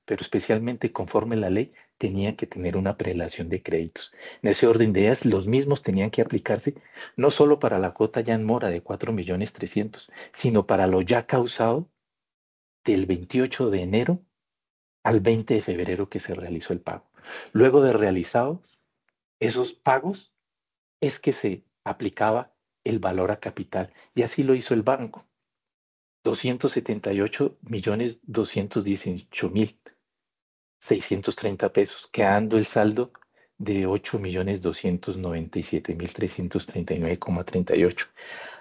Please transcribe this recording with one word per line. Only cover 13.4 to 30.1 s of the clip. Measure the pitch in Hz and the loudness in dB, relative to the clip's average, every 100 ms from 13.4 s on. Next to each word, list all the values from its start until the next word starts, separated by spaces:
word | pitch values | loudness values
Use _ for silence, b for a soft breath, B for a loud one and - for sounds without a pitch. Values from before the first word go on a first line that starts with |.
| 127 - 120 | 0 0 0
de | 98 | 0
enero | 90 107 131 180 - _ _ _ _ _ _ _ | 0 0 2 -2 -6 _ _ _ _ _ _ _
al | - 113 | 0 4
veinte | 95 113 110 | 4 2 2
de | 110 | 0
febrero | 101 87 90 92 98 | 0 -2 -2 -4 -4
que | 101 | -6
se | - | -8
realizó | 90 87 82 - | -8 -8 -8 -6
el | 90 | -6
pago. | - - - B B B B | -6 -10 -14 B B B B
Luego | 104 131 143 | 6 8 8
de | 135 | 8
realizados | 110 104 92 85 120 131 175 - _ _ _ _ _ _ _ | 6 4 2 0 0 0 -4 -12 _ _ _ _ _ _ _
esos | 117 123 120 | -2 0 -4
pagos, | - 139 131 165 196 - _ _ _ _ _ _ _ | -2 0 2 0 -6 -12 _ _ _ _ _ _ _
es | 139 - | -6 -2
que | - | -2
se | 131 104 90 - _ | 0 -2 -6 -10 _
aplicaba | - - 104 - 107 113 123 _ _ _ | -12 -6 -6 -2 0 0 -4 _ _ _
el | - 110 | -6 -4
valor | 95 92 95 | -2 -2 -2
a | 104 | -2
capital, | 107 - 95 95 95 b b | -8 -10 -8 -6 -8 b b
y | 120 | -2
así | 117 - | 0 0
lo | 135 | 2
hizo | 131 - | 2 2
el | 113 | 0
banco. | 107 135 113 - - _ _ _ _ _ _ _ _ _ | 2 0 -4 -14 -20 _ _ _ _ _ _ _ _ _
Doscientos | 135 113 127 123 135 | -4 -2 -2 0 0
setenta | 131 117 104 101 | 0 -2 -4 -2
y | 98 | 0
ocho | 101 - 143 - | 0 0 -2 -2
millones | - 110 107 107 120 113 | -8 -4 -2 0 -2 -6
doscientos | - 113 98 101 101 113 | -4 -2 0 -2 -2 -2
dieciocho | 101 98 - 90 - - 95 | -2 -2 -4 -8 -8 -6 -2
mil | 98 110 - - _ _ | 0 0 -4 -20 _ _